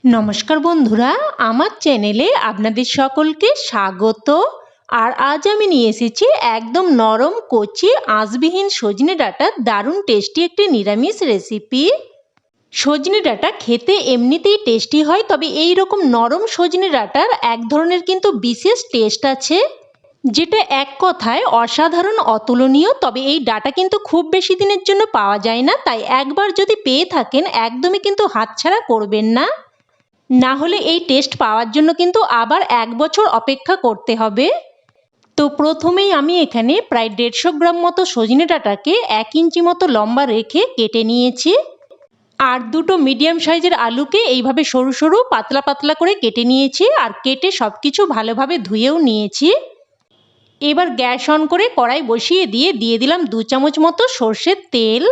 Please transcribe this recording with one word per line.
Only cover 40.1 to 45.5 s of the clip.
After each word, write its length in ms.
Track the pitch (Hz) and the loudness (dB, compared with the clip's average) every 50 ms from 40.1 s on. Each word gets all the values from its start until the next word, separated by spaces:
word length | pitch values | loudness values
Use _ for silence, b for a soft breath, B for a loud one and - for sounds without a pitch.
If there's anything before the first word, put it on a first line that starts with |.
| 240 262 285 | 0 0 0
রেখে 360 | 254 220 220 220 - - 311 427 508 - | 0 0 -2 -2 -2 0 0 0 0 0
কেটে 280 | - 226 214 220 226 226 | -2 -4 -2 0 -2 0
নিয়েছি। 480 | 220 233 247 247 247 247 247 - 320 381 554 - - - _ _ _ - _ _ _ _ _ _ _ _ _ | 0 2 2 2 0 0 0 0 2 2 2 0 -2 -14 _ _ _ -20 _ _ _ _ _ _ _ _ _
আর 200 | 277 254 254 254 240 226 | -2 0 0 -2 -4 -4
দুটো 220 | 254 320 330 339 381 349 | -4 -2 0 2 2 2
মিডিয়াম 400 | 285 262 269 226 285 320 339 330 | 2 0 2 2 0 0 0 0
সাইজের 360 | 330 302 330 339 311 359 349 262 233 | 0 0 0 2 2 0 0 0 0
আলুকে 340 | 233 233 247 294 277 - 415 466 285 254 | -2 -2 -2 -4 0 0 0 2 2 0
এইভাবে 260 | 254 233 269 262 269 302 | 0 0 0 0 0 -2
সরু 280 | - - 254 254 269 254 | 0 0 0 0 0 0
সরু 240 | - 302 320 339 453 494 - | 0 2 2 4 2 2 2
পাতলা 320 | - 226 220 - | 0 -2 -2 -2